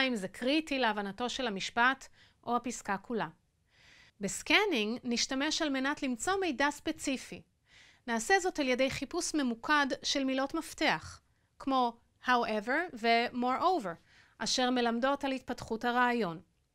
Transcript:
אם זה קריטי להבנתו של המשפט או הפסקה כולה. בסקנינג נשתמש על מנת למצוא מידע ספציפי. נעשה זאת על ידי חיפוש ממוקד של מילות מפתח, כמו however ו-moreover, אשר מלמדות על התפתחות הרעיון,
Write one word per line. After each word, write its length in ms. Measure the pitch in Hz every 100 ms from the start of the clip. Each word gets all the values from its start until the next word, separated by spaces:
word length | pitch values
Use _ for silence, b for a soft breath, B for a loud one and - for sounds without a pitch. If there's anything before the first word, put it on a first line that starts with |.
| 262
אם 80 | 233
זה 120 | 185
קריטי 500 | - 247 311 311 269
להבנתו 520 | 233 208 202 190 247
של 160 | - 247
המשפט 640 | 190 - - 247 269 - b b b
או 120 | - 240
הפסקה 400 | 247 - - 196
כולה. 320 | - 226 165 - _ _ b b b b b _
בסקנינג 800 | 196 - - 330 415 269 208 240
נשתמש 580 | 247 233 - 262 302 -
על 80 | 311
מנת 320 | 269 262 294
למצוא 300 | 277 240 - 392
מידע 300 | 359 247 285
ספציפי. 720 | - - 311 - 262 - 180 - _ b b b b -
נעשה 280 | 226 - 392
זאת 180 | 349 339
על 100 | 262
ידי 220 | 247 262
חיפוש 440 | - 269 339 -
ממוקד 520 | 302 262 233 - 302 277 -
של 220 | - 285
מילות 300 | 262 262 269
מפתח, 640 | 330 - - 294 160 - - _ _ _ _
כמו 440 | - 262 240 233 _ _ -
however 540 | 247 214 214 208 285 359
ו-moreover, 1040 | 233 233 233 240 240 247 254 330 359 185 160 b b b b
אשר 320 | 202 - 247
מלמדות 540 | 247 233 233 262 277
על 80 | 277
התפתחות 520 | 262 - 247 - 226
הרעיון, 560 | 240 240 247 240 190 165 - _ _